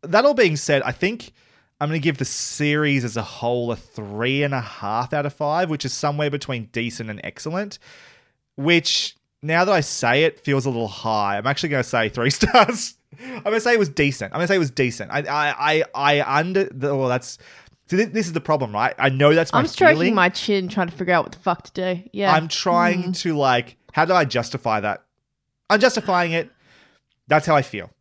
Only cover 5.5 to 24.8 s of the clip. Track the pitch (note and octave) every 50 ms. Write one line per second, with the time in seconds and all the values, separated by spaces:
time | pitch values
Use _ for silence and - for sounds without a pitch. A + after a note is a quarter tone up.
5.5 | D3+ E3+ F#3 E3 D#3 D3 - C3 - - - D3 C#3+ D3 D3+ D3 C#3 C#3+ - -
6.5 | C3 A#2+ A2 G#2 - A#2+ A#2 A#2 A2+ - A#2 A2 G#2 G2+ - F2+ - - - D#3
7.5 | E3 F#3 G#3 G3+ - - _ - - - - - _ _ _ _ _ _ _ _
8.5 | _ - C#3 D#3+ E3+ E3+ E3 - - - - - - _ _ _ _ _ - D3+
9.5 | D#3+ E3+ F3+ F#3+ G3+ F3 C#3+ - - - - A#2 A#2+ C#3 D#3+ E3 D#3+ - _ -
10.5 | C#3 C3+ B2+ C#3 B2+ A#2 A#2 G2+ F#2 - - A2+ A2 G#2 G2+ G2+ G2+ G2+ G#2+ C3
11.5 | C#3+ - - D#3+ D3 C3+ B2 - - A#2+ A2+ G#2+ - B2 A#2 C#3 C#3 - - C3+
12.5 | - B3+ G#3 - B3 - - - - _ _ _ - - B3 C4 B3+ A3 - G3+
13.5 | G#3+ A3+ A3+ B3 A#3+ A3+ G3+ D3+ C#3 - D3 C#3 C3 - G#2 F#2+ - C#3+ F3 E3+
14.5 | G3 F#3+ E3 C3+ - - C3+ B2 A#2 - G#2 - - C#3+ D3 - C#3+ D3 D3+ D3
15.5 | C#3 - C#3 D3+ D#3 D#3+ D#3 - - - C#3 C#3+ D3 C#3+ - - C3+ D3+ D#3+ F3
16.5 | F#3 - G3 - - C3 C3 C#3+ C#3+ C3+ C3+ B2 B2 B2+ - - - - - -
17.5 | - - - _ _ _ _ _ E3+ F#3 A3+ F#3 D#3+ A3 G3+ E3+ D#3+ D#3+ - -
18.5 | D#3 C#3+ C3 A2 G#2 G#2 A#2 B2 - - C3+ C3+ C3+ C3 C#3+ D3 D#3 E3 E3+ -
19.5 | - A#3 C#4 D#4+ - - F#4 D#4+ D4+ D#4 C4+ B3 A3+ G3 F3+ F3+ - - - -
20.5 | G#3 G3 F#3 F3+ - G3+ F#3 E3+ - - F#3+ F3 F3+ E3 - - - - - G3
21.5 | E3 - - - _ - F#3 F#3 F#3 F3+ F#3+ - - G3+ G3+ F#3+ E3+ D#3+ E3 D#3+
22.5 | - - - F#3+ F3 F3 F3 F3 F3+ F#3 F3+ F3+ F#3 - - F3+ D#3+ D3 C#3 C3
23.5 | B2 A#2+ A#2+ - - _ _ _ - - D#3+ E3 F#3+ F3+ D#3 C3 A2+ B2 A#2 -
24.5 | - C3 - A#2 G#2+ G#2+